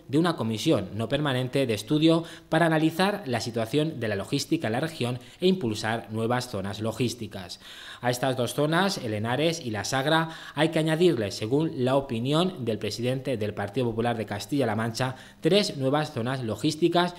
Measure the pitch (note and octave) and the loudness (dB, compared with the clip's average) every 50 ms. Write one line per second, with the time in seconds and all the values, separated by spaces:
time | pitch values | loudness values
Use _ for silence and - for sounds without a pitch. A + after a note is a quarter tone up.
0 | - - B2 D#3 F3 F3 D#3+ - A#2 A2+ A2+ G#2+ - D#3+ D3+ G#2+ F#2 F#2 G2 G#2 | -6 -2 2 2 2 2 0 0 -2 -2 -2 0 2 4 4 2 2 -2 -4 -4
1 | A2+ A2 C#3+ C#3+ D3+ C#3+ B2+ B2+ B2+ B2 - C#3 C3+ A#2+ G#2+ G2+ G#2+ - D3+ D3+ | -2 -2 0 0 0 0 0 0 0 0 0 0 2 2 0 0 0 0 2 4
2 | D#3 E3 E3 D#3+ D#3+ - - - - - E3+ D#3+ E3+ D#3+ D#3+ D#3 D#3+ D#3+ - - | 6 6 6 4 2 -4 -10 -18 -4 0 2 4 4 4 4 4 4 2 2 2
3 | F#3 G3+ G#3 G3 - C3+ A#2 A2 - A#2+ G#2+ A#2 A2+ - - D3 D3+ D#3+ D#3 B2 | 2 0 0 -2 -4 -2 -2 -2 -2 -2 -2 -2 -2 0 2 2 0 0 -2 -4
4 | A#2 G#2+ G2+ G2 F#2+ - C#3+ C#3 - - E3 D3 - A2 A2 B2 C#3 D#3+ - - | -2 -2 -2 -2 -2 -2 -2 -2 0 0 -2 0 0 0 0 0 -2 -2 -2 -2
5 | B2 A#2+ B2 B2 - - - - F3+ F#3 F#3 F#3 C3 A2+ G#2 G#2 A2+ G#2+ A#2 A2+ | -2 -2 -2 -4 -8 -14 -4 0 2 4 4 4 2 -2 -2 0 -2 -2 -2 -2
6 | - G#2 A2 A2 A2+ A2+ B2 B2 B2 - - G2 F#2 G2+ G2 G2+ G#2+ A2 G#2+ - | -4 -4 -4 -2 0 0 0 0 -2 -2 -4 -4 -4 -4 -4 -4 -4 -4 -2 0
7 | B2+ A2 - - A2 G2 - G2 F2+ F2 - - - - - - - - - - | -2 -2 -2 -4 -10 -10 -10 -12 -12 -12 -14 -16 -18 -18 -18 -16 -16 -16 -10 -4
8 | - B2 B2+ B2+ C#3+ C3+ B2+ B2 A#2+ A2+ - D3 D3 D3+ E3 E3+ F#3+ G3 F#3+ - | -2 -2 0 0 0 0 0 0 -2 -2 0 0 0 2 2 2 2 2 0 -2
9 | C3 A2+ G#2+ G#2 G#2+ A#2 B2+ C#3 D#3 E3+ D#3+ - - A#2 G#2+ G2+ G2 - C3+ C3+ | -4 -4 -2 -2 -2 -2 0 0 0 0 0 -2 -4 -6 -4 -4 -2 -2 0 0
10 | C3+ D3+ D#3+ D#3+ D#3+ D#3+ - - - - - C#3+ D#3 E3 E3 D#3+ D#3 D#3+ D#3+ D#3 | 2 2 2 2 2 0 -6 -12 -14 -6 0 2 2 2 2 2 2 2 4 4
11 | F#3 F3 D3+ A#2 G#2 G2 - - A2 A2 C3+ D3 E3 D#3+ - C3 B2 B2+ C3+ C#3+ | 6 4 4 4 0 -2 -4 -4 -2 0 2 2 2 0 0 0 2 2 2 2
12 | C#3 - A#2+ A2+ A#2+ C3+ D3 D#3+ F#3 F#3 F#3 C#3 A#2+ A2+ G#2+ G#2 A2 G2+ G2+ - | 2 0 -2 -2 0 2 2 2 2 0 -2 -4 -2 -2 -2 -2 -2 -4 -4 -2
13 | A#2 B2 C3 C3+ B2+ D3 B2+ G2+ G#2+ G#2 G2 - G2+ G#2 - C3+ B2 A#2+ A2 A2+ | -2 -2 -2 -2 -2 -4 -2 -2 -2 -2 -2 -4 -6 -4 -2 -2 -2 0 0 0
14 | A2+ A#2 A#2 A2 G#2 - G2+ G#2 - - C#3+ C#3 B2+ A2+ G#2 A2 A2+ A#2 A2 - | 0 0 0 -2 -4 -4 -6 -8 -6 -2 0 0 2 2 0 0 -2 -2 -2 -2
15 | B2+ C3 B2+ - - - - - - D#3+ F#3 G#3 G3 - - C#3+ C3 C3 C#3+ D3+ | -2 -4 -4 -8 -14 -20 -6 -2 2 4 4 4 2 2 -2 -2 0 2 2 2
16 | D3+ - - A#2+ A2+ B2 C#3 C3 B2 G#2+ G2+ - - D#3 D3+ - F3 E3 E3+ E3+ | 0 -2 -4 -4 -2 -2 -2 -2 -2 -4 -2 0 0 -2 2 2 2 4 4 4
17 | F3+ F3 - | 2 0 -2